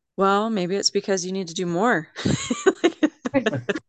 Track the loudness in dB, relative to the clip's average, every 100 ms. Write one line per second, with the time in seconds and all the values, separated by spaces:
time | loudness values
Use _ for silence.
0 | _ 0 2 2 0 0 -2 -2 -2 -2
1 | 0 -2 -2 -4 -6 -4 -2 2 2 2
2 | -2 -4 -2 -2 -2 0 2 2 2 2
3 | -2 -2 -2 0 0 -2 -4 -6